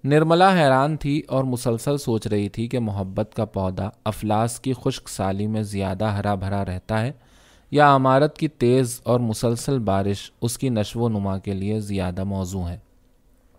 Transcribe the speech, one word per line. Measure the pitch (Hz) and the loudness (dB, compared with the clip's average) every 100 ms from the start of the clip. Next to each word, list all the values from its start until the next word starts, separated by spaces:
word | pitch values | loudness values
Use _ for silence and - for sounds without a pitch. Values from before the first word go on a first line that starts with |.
निर्मला | 135 151 160 165 190 | 4 4 6 6 6
हैरान | 185 147 131 143 156 | 6 4 4 2 -2
थी | 143 147 | -2 -2
और | - 131 | -2 -2
मुसलसल | 131 123 127 117 147 143 | -2 -2 -2 -2 -2 -4
सोच | 135 113 110 | 0 -2 0
रही | 104 101 | -2 -2
थी | - 120 | -4 -4
कि | 127 | -2
मोहब्बत | 110 101 95 98 110 | -4 -4 -6 -4 -4
का | - 107 | -4 -4
पौधा | - 95 95 98 - - | -2 -4 -4 -8 -6 -8
अफलास | 104 107 107 117 - | -6 -2 0 0 -4
की | 131 | -6
खुश्क | 127 - 127 - | -4 -4 -6 -12
साली | - 98 98 107 | -4 -4 -2 -2
में | 110 | -4
ज़्यादा | 104 101 95 92 107 | -4 -4 -4 -2 -2
हरा | 101 101 101 | -2 -2 -2
भरा | 95 101 | -2 -4
रहता | 95 90 - 110 | -4 -6 -4 -4
है | 117 - _ _ _ _ _ | -4 -6 _ _ _ _ _
या | 143 147 139 | 4 6 6
इमारत | 131 135 151 - | 6 4 4 0
की | 151 | -6
तेज़ | _ 120 127 123 120 - | _ 4 4 2 -4 0
और | 123 | 0
मुसलसल | 120 110 120 117 - 139 | 2 0 0 0 -2 -2
बारिश | 104 98 98 101 - _ | 0 0 0 -2 -6 _
उसकी | 117 - 135 | -6 -2 -2
नशो | 113 101 113 117 | 0 -2 -2 -2
नुमा | 110 98 95 | 0 -2 -4
के | 92 | -4
लिए | 95 98 110 | -4 -2 -4
ज़्यादा | 101 98 90 90 | -4 -4 -4 -4
मौजू | 95 98 92 95 | -4 -4 -4 -4
है। | 87 87 _ _ _ _ _ _ _ | -6 -8 _ _ _ _ _ _ _